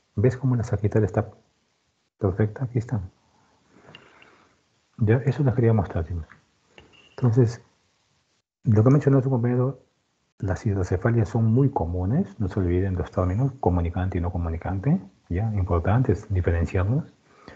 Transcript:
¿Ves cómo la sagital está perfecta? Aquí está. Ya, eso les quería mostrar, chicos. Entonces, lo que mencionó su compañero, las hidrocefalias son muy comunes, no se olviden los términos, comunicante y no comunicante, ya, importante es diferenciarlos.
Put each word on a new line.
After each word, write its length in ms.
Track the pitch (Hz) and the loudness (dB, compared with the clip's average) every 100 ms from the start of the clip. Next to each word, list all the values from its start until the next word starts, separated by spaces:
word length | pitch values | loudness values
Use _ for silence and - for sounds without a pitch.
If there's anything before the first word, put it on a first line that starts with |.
| _ | _
¿Ves 220 | - 123 - | 0 0 2
cómo 200 | 131 123 | 0 0
la 80 | |
sagital 400 | - 104 101 110 | -2 -2 0 0
está 260 | 104 110 - - _ _ _ _ _ _ _ - | 0 -2 -4 -10 _ _ _ _ _ _ _ -4
perfecta? 460 | 98 95 107 - | -2 0 -2 -2
Aquí 140 | 131 120 | -6 -4
está. 240 | - 104 90 _ _ _ _ _ _ _ - - - - - _ _ _ _ _ _ - | -4 -6 -8 _ _ _ _ _ _ _ -20 -20 -20 -20 -20 _ _ _ _ _ _ -2
Ya, 180 | 107 127 131 | 2 2 2
eso 160 | 127 | 0
les 120 | 135 | 0
quería 180 | 117 117 | 2 2
mostrar, 340 | 110 - 90 80 | 2 0 -4 -6
chicos. 180 | 87 76 - _ _ _ - - _ _ | -8 -10 -18 _ _ _ -20 -20 _ _
Entonces, 520 | - 123 117 113 - _ _ _ _ _ _ _ _ _ _ | -2 2 4 2 0 _ _ _ _ _ _ _ _ _ _
lo 200 | - 107 | 0 4
que 60 | 117 | 6
mencionó 320 | 143 139 135 | 4 4 2
su 60 | 135 | 2
compañero, 540 | 127 120 123 127 135 _ _ _ _ _ - | 0 0 0 0 -4 _ _ _ _ _ -8
las 260 | 95 90 | -4 -2
hidrocefalias 640 | 104 98 95 90 117 117 104 | -2 -2 -2 0 0 0 0
son 160 | 117 113 | 0 2
muy 240 | 120 139 | 4 2
comunes, 680 | - 82 90 92 143 202 - | 0 -4 -2 -2 -2 -2 -4
no 100 | 92 | -4
se 120 | 104 | -2
olviden 340 | 87 90 98 | 0 0 0
los 160 | 90 - | -4 -4
términos, 420 | - 90 98 135 - | -2 -2 0 -2 0
comunicante 560 | 92 87 85 90 92 90 | 0 0 -2 -2 -4 -2
y 40 | |
no 100 | 85 | -4
comunicante, 680 | 87 85 80 87 95 135 190 - _ - | -4 -4 -6 -6 -4 0 -2 -4 _ -6
ya, 240 | 87 113 | -4 -2
importante 580 | 104 90 87 92 120 127 | -2 0 0 2 2 2
es 200 | 92 - | -2 -2
diferenciarlos. 720 | 92 87 85 80 95 95 143 - _ _ _ - | -2 0 0 0 0 0 -2 -4 _ _ _ -20